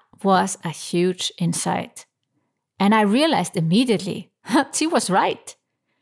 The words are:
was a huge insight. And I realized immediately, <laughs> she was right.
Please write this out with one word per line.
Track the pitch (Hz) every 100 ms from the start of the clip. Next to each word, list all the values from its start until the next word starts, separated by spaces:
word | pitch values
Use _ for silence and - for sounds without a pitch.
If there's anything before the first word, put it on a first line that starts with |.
| _ _
was | 196 185 190 -
a | 165
huge | - - 175 180 180 - -
insight. | 170 - 175 180 - - - _ _ _ _ _ _ -
And | 196
I | 220
realized | 208 240 320 185 180 185
immediately, | 160 196 254 196 190 - - _ -
<laughs> | 277 -
she | - 311
was | 285 -
right. | 180 160 - - - _ _ _ _